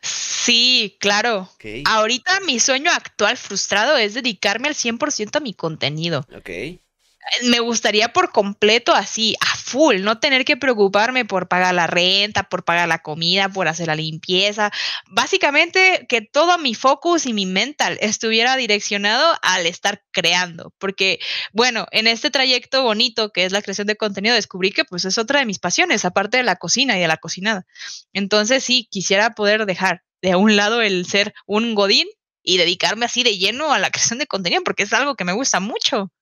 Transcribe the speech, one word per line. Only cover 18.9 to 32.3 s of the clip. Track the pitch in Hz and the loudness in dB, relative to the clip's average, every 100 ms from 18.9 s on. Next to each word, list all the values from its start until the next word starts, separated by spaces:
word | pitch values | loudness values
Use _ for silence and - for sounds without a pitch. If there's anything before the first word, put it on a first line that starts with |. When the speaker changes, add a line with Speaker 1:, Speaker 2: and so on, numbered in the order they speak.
| 208 202 233 320 - | -2 0 2 2 2
Speaker 1:
al | - 185 165 | 0 0 0
estar | 175 190 202 _ | -2 -4 -4 _
creando. | - 165 180 180 165 - _ | -2 0 0 -2 -8 -18 _
Porque, | 196 190 190 180 - - - | -8 -2 -2 0 -4 -8 -6
bueno, | 196 247 226 - | 0 0 0 -2
en | 196 220 | 0 2
este | 226 294 | 0 0
trayecto | 285 262 247 247 262 | 0 2 0 0 0
bonito | 254 208 247 226 214 | 2 2 0 0 -4
que | 175 180 | 0 0
es | |
la | 196 | 0
creación | 202 196 202 | -4 -6 -4
de | 214 | -2
contenido, | 214 196 202 240 | -2 -2 0 0
descubrí | 196 190 185 | 0 -2 -2
que, | 208 320 | 0 -4
pues, | 175 185 | -4 -4
es | 190 | -2
otra | 226 285 | 0 0
de | 247 | 0
mis | 190 | -4
pasiones, | 175 - 349 240 180 | -4 0 2 2 0
aparte | 190 202 247 | -2 0 0
de | |
la | 247 180 | 2 -2
cocina | 165 226 269 196 | -2 -2 0 2
y | |
de | 170 | 2
la | 160 | 0
cocinada. | 160 - 196 214 - - - - _ | -2 -6 -2 -4 -6 -18 -16 -16 _
Entonces, | 190 196 208 214 262 | -6 0 2 2 0
sí, | 262 254 226 | 2 -2 -2
quisiera | 196 170 196 226 | -6 0 2 2
poder | 220 208 214 208 | 0 0 0 0
dejar | 175 190 175 _ _ | -2 -2 -2 _ _
de | 180 | 0
a | 180 | 4
un | 214 208 | 6 6
lado | 208 233 | 4 2
el | 220 185 180 | 0 0 0
ser | 202 208 - - | 0 -2 -6 -4
un | 202 233 | -2 0
godín | 220 196 240 349 - _ | 0 2 2 0 -8 _